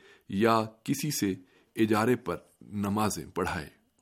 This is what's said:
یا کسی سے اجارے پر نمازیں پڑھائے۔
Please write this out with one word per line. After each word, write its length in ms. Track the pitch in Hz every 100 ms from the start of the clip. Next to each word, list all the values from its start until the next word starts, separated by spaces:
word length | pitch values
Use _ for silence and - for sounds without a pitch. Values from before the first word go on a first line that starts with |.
| - - -
یا 360 | 98 113 113 110 -
کسی 280 | - 139 151
سے 220 | - 98 95 - _ _ -
اجارے 400 | 110 107 117 123
پر 220 | - 85 _ _
نمازیں 640 | 58 104 101 104 107 - 73
پڑھائے۔ 540 | 87 92 87 73 _ _ _